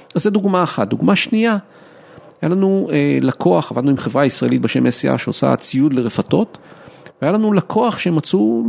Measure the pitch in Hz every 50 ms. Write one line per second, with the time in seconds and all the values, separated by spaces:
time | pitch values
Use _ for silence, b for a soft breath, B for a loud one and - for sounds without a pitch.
0 | B B - 170 - 214 202 214 190 196 185 180 175 - - - 104 98 - -
1 | 160 185 202 - - - 226 220 226 233 214 196 - B B B B B B B
2 | B B B B B B B - 165 160 180 196 196 190 196 196 - - 151 147
3 | 143 143 139 131 131 131 - - - 175 175 165 147 - - 120 131 143 135 127
4 | - 120 - 135 143 127 - - 127 123 127 127 123 120 - 131 127 123 120 -
5 | - 131 131 120 - 123 - - 139 135 127 - - - - 131 143 151 135 127
6 | 117 113 - - - - 147 180 233 - - B B B B B B B B B
7 | B B B - 131 156 196 214 220 214 208 185 - - - 214 247 233 190 -
8 | - 180 165 156 - - - 196 208 - 233 233 233